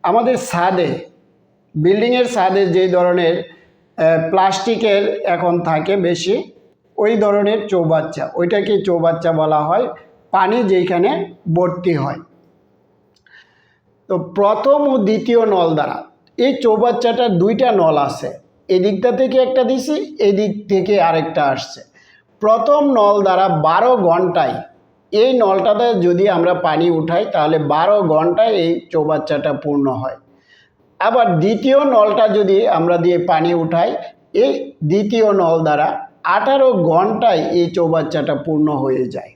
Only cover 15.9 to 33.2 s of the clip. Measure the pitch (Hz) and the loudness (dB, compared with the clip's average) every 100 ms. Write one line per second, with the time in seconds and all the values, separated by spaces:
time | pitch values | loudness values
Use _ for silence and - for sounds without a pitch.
15.9 | - - _ _ - 254 247 240 214 240 | -6 -12 _ _ -2 -2 2 0 2 0
16.9 | 233 233 226 240 175 196 226 247 202 160 | 0 -2 0 0 2 0 2 0 2 2
17.9 | 147 139 - - - _ _ - 185 196 | 2 -2 -6 -12 -14 _ _ -2 0 0
18.9 | 190 247 240 262 254 247 262 240 262 262 | 0 -2 0 0 0 0 0 0 -2 -4
19.9 | 302 415 - 202 202 208 - - 196 180 | -6 -6 -2 0 2 -2 -6 -2 -2 0
20.9 | 202 165 165 151 160 143 127 - - - | 0 2 0 -2 -2 -2 -4 -8 -18 -20
21.9 | _ _ _ _ _ 214 226 262 294 285 | _ _ _ _ _ 0 2 2 2 2
22.9 | 247 202 208 196 185 190 160 156 175 240 | 2 4 2 2 2 0 0 0 2 2
23.9 | 254 175 175 185 175 147 - - _ _ | 2 2 2 0 0 -2 -4 -12 _ _
24.9 | _ _ 208 247 254 208 190 202 208 240 | _ _ 0 2 2 2 2 0 0 0
25.9 | 202 175 175 202 175 170 180 175 156 170 | 2 0 2 0 2 0 0 -2 0 0
26.9 | 160 160 175 220 175 151 160 143 151 180 | 0 -2 -2 -2 -2 0 0 0 0 2
27.9 | 208 175 156 165 180 226 202 170 175 - | 2 2 2 2 2 2 2 0 -2 -4
28.9 | 165 151 151 151 147 151 135 147 143 139 | -4 -2 -2 -2 -4 -2 -4 -4 -2 -2
29.9 | 123 131 - _ _ _ _ _ _ _ | -4 -8 -12 _ _ _ _ _ _ _
30.9 | _ 208 240 226 165 190 226 269 277 285 | _ 0 2 2 2 0 0 2 2 4
31.9 | 233 208 220 214 202 196 196 233 165 165 | 4 2 2 2 2 2 2 2 0 0
32.9 | 175 170 175 | 0 2 0